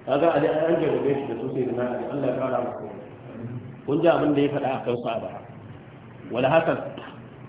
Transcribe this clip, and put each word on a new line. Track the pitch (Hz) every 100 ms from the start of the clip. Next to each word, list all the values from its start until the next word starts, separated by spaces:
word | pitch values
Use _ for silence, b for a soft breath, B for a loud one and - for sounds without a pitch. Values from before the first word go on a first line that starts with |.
| -
Kaga | 143 165
Ali, | 147 156
an | 156 165 170
jarrabe | 151 - 135
shi | 139 120
da | 113
su, | 131
sai | 131 120
da |
na | 120 123
Ali, | 123 -
Allah | 147 131
ya | 127
kara | 127 120
masa. | 113 - 107 - - - - - - - - -
Kun | - 160
ji | 170
abin | - 147
da | 143
ya | 143
faɗa | 147 131
a | 123 123
kansu | 120 120
a | 113
baya. | 98 101 - - - - - - - - -
Wal | 113 131
Hasan, | 165 165 131 - - - - - -